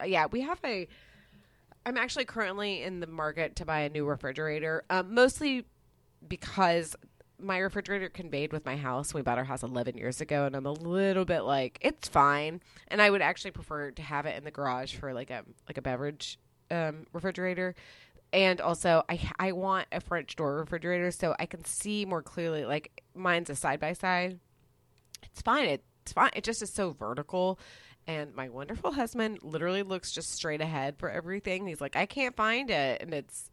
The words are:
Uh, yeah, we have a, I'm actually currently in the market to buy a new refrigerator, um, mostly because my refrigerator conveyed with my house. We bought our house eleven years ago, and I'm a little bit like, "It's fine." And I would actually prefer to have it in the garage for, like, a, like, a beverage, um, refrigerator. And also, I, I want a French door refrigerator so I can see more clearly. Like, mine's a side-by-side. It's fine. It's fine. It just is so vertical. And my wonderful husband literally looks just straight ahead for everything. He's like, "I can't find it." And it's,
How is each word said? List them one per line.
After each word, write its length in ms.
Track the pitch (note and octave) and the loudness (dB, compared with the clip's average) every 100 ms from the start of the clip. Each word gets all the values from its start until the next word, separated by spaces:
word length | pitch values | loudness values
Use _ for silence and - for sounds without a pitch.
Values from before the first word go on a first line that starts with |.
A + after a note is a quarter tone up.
Uh, 40 | F#3+ | 0
yeah, 200 | F3 D3+ | 2 4
we 120 | A#3 | 0
have 180 | C#4 F4+ | -2 -4
a, 220 | C#4+ G3 E3+ - - - - - _ _ _ - A#3 | -2 -4 -6 -14 -20 -20 -20 -20 _ _ _ -8 -4
I'm 100 | B3 | 0
actually 280 | B3 D4 C4 | 0 0 -2
currently 560 | A3+ G3 G3 G#3 F3+ | -2 -2 -2 -2 -2
in 160 | D#3+ F3+ | -4 -6
the 80 | E3 | -6
market 480 | D#3+ D3+ D#3 D#3 - | -2 -2 0 -2 -2
to 80 | |
buy 160 | D#3+ D3+ | -2 0
a 80 | D3 | 0
new 160 | D3+ D3 | 0 0
refrigerator, 800 | C#3 C3+ C#3 D#3 D3+ D#3+ D#3+ - | -2 -4 -4 -4 -2 -2 -2 0
um, 220 | F#3 F#3 | 0 2
mostly 520 | A#3 B3+ - D4 B3+ - _ _ _ _ _ D#3 | 6 6 6 0 0 -4 _ _ _ _ _ -10
because 680 | F3+ - - F3+ E3+ D#3+ - - _ - - | -8 -4 4 6 6 2 -10 -18 _ -20 -10
my 180 | G3 F#3 | -2 0
refrigerator 500 | F#3+ G3+ G3 G3+ F#3 | 0 -2 -2 -2 -2
conveyed 440 | - E3+ C#3 D3+ | -8 -4 -2 -2
with 140 | D#3 C#3+ | -4 -4
my 80 | |
house. 400 | C#3+ C3+ B2+ C#3+ | -4 -2 -2 -2
We 80 | D3+ | -2
bought 160 | B2+ B2 | 0 0
our 60 | |
house 180 | C3 B2+ | 0 -4
eleven 340 | A#2+ B2 B2 A#2 | -4 -2 -2 -2
years 240 | A#2 - | -6 -4
ago, 240 | D#3 D3 | 0 2
and 120 | C#3 C3+ | 2 0
I'm 100 | C#3 | -4
a 60 | |
little 520 | D#3 E3+ F#3 G3 F#3+ | -4 0 2 4 4
bit 180 | F3 E3 | 2 2
like, 360 | G#2+ C#3 B2+ - | 4 2 0 0
"It's 280 | C#4+ D4+ - | 0 0 2
fine." 520 | D#3 C#3+ C#3+ D3+ F3 - - - | 6 8 6 0 -6 -16 -20 -2
And 120 | G#3 | 6
I 100 | G#3 | 8
would 120 | G3 | 8
actually 300 | D#3 F#3 F#3+ | 4 0 -8
prefer 400 | E3+ - D3+ C#3+ | -12 -10 -6 -6
to 100 | B2 | -8
have 240 | D3 D3 D3+ | -4 -2 -2
it 100 | - | -6
in 60 | |
the 80 | D3 | -8
garage 460 | D3 C#3 B2+ C3 - | -4 -2 -2 -6 -8
for, 160 | C#3 | -6
like, 160 | B2 C3 | -6 -6
a, 140 | B2 - - - | -10 -10 -20 -12
like, 100 | C#3+ | -6
a 40 | |
beverage, 540 | C3 B2+ C#3+ D3+ - - _ _ - | -4 -2 -4 -6 -10 -10 _ _ -4
um, 340 | E3+ D#3+ D3+ - | -2 -2 -4 -10
refrigerator. 640 | E3+ F#3 F3+ F#3 F3+ F#3 - - - - - - | -6 -4 -2 -2 0 -2 -4 -18 -20 -20 -20 0
And 280 | F#3 F#3 F3+ | 4 6 4
also, 440 | E3+ E3+ F3+ E3 - | 2 2 6 6 6
I, 120 | F3 - - | -2 -2 0
I 140 | F#3+ | -2
want 340 | F3+ F#3+ F#3+ - | 0 2 2 0
a 80 | - | -6
French 340 | - E3+ C#3 | -2 -4 -4
door 220 | - D3 D3 | -2 0 0
refrigerator 560 | D#3 E3+ E3+ F3+ F3 | -2 -4 0 2 0
so 240 | - E3 - | 0 0 0
I 80 | E3 | -4
can 180 | E3 | -6
see 400 | - - G#3 G#3 | -6 -4 -2 -2
more 180 | F#3+ E3 | 0 -2
clearly. 420 | - - E3 D#3 | -4 -4 -2 -2
Like, 400 | A#2+ D3+ - - _ | -2 -2 -4 -20 _
mine's 360 | F3+ F#3 F3 E3+ | -2 2 2 2
a 40 | |
side-by-side. 880 | C#3+ D3+ C#3 D3+ F3 F#3 F3+ F3+ F3+ _ _ _ _ _ _ _ - | -2 0 0 -2 -2 0 2 0 -6 _ _ _ _ _ _ _ -20
It's 180 | - - | -18 -4
fine. 260 | - C#4 G#3+ | 2 4 4
It's 440 | C#3 _ _ - | 0 _ _ -6
fine. 180 | - C4 | 4 4
It 80 | A3 | 4
just 180 | G#3 A3+ | -4 -4
is 120 | G#3 | -6
so 180 | - F#3 | -2 -2
vertical. 720 | - G#2+ B2+ D3 F#3 F#3 F#3 - - - - - | -2 -6 -6 -2 2 2 0 -10 -20 -20 -16 -8
And 260 | D#3 D3 | -6 -6
my 140 | A#2 C3 | -8 -8
wonderful 440 | B2 C#3+ A#3 F#4 | -8 -8 -4 -2
husband 480 | C#4 A#3 A#3+ A3 G#3+ | 0 -2 0 -2 -2
literally 400 | - D#3 F3 F#3+ | -6 -2 0 0
looks 260 | G3 F#3 - | -2 -4 -4
just 180 | - - | -6 -6
straight 280 | - E3 D3+ | -4 -4 -2
ahead 340 | D#3+ D3+ C#3 C#3+ | -2 -2 -2 -4
for 100 | E3+ | -4
everything. 580 | E3+ E3 G3+ G3+ F#3 G3 | -4 -4 -6 -4 -4 -4
He's 120 | D3+ | -6
like, 140 | C#3 | -2
"I 120 | C#3 G3+ | 0 0
can't 280 | C#4 B3+ | 0 -2
find 340 | B3 A3 A#3+ C4 | 2 2 2 2
it." 300 | D#3+ C3+ A#2 | 2 2 0
And 140 | - | -2
it's, 340 | D3 - - - | -6 -6 -14 -16